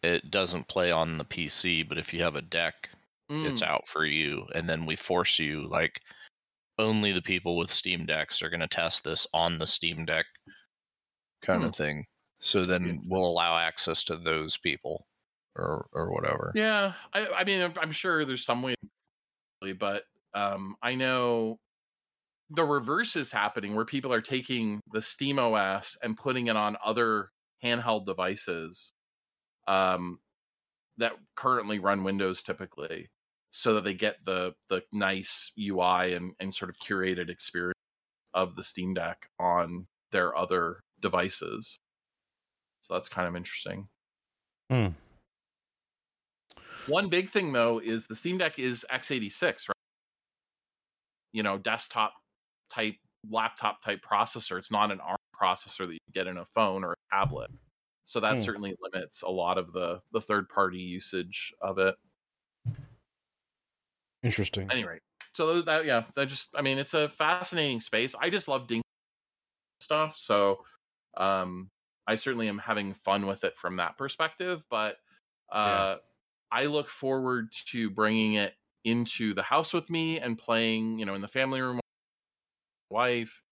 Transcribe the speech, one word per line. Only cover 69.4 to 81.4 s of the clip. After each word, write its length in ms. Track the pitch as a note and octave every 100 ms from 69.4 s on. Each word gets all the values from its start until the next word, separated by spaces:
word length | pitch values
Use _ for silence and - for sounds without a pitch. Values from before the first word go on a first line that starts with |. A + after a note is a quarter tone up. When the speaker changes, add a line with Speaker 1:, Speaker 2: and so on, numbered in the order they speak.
| _ _ _ _
Speaker 2:
stuff, 360 | - D3+ D#3 -
so, 460 | - G#2 G2+ G2 - _ _ _ _ -
um, 540 | F#2+ F#2+ F#2 F2+ F#2+ _ _ _ -
I 80 | A2
certainly 320 | - B2 A2
am 120 | G2+
having 340 | G#2+ G#2 G2
fun 320 | G2 - G2+ G2
with 180 | G2
it 140 | G2 -
from 200 | F2 F#2
that 200 | E2+ -
perspective, 680 | C3+ - D#3+ - F3+ F3 -
but, 280 | A2+ G#2+ - _ _ _ _ _
uh, 460 | G#2 G#2 G2+ G2 F#2+
Speaker 3:
Yeah. 0 | _ _ _ _ _
Speaker 2:
I 140 | A#2 C#3+
look 240 | D3 D3
forward 640 | - C3+ C3 C3 B2 A2+ - -
to 200 | A#2+ A2
bringing 460 | G2 G#2+ A2 G#2+ G#2+
it 200 | G2+ - _ _
into 500 | A#2 A#2+ A#2 - A2
the 80 | G2
house 320 | F#2 C#3+ D#3+
with 160 | F3 D#3+
me 300 | E3 D#3+ D#3+
and 180 | B2 A2+
playing, 640 | - A#2 A2+ A2 A2 A2
you 60 | G#2
know, 100 | G2
in 60 |
the 60 | G2+
family 340 | C3